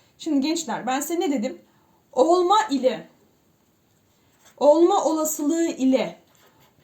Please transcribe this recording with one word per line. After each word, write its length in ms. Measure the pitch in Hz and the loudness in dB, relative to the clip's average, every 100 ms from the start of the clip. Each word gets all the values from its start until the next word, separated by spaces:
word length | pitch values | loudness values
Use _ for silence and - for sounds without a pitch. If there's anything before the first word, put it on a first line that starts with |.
| _ - | _ -12
Şimdi 240 | 330 277 | -4 -2
gençler 460 | 294 330 - 202 214 | -2 -4 -6 -8 -6
ben 120 | 269 | -6
size 200 | 285 339 | -4 -4
ne 120 | 370 | -2
dedim? 300 | 269 247 - _ _ _ _ _ | -2 -4 -8 _ _ _ _ _
Olma 460 | - 311 359 359 427 440 | 0 2 4 4 2 0
ile 400 | 269 247 202 - _ _ _ _ _ _ _ _ _ _ _ _ _ _ - | 0 0 -2 -12 _ _ _ _ _ _ _ _ _ _ _ _ _ _ 0
olma 460 | 285 311 359 403 | 4 6 4 2
olasılığı 640 | 285 311 311 - 294 330 330 | 0 -2 -4 -4 -2 0 -2
ile 520 | - 262 262 185 - _ _ _ _ _ _ | 0 0 0 -2 -10 _ _ _ _ _ _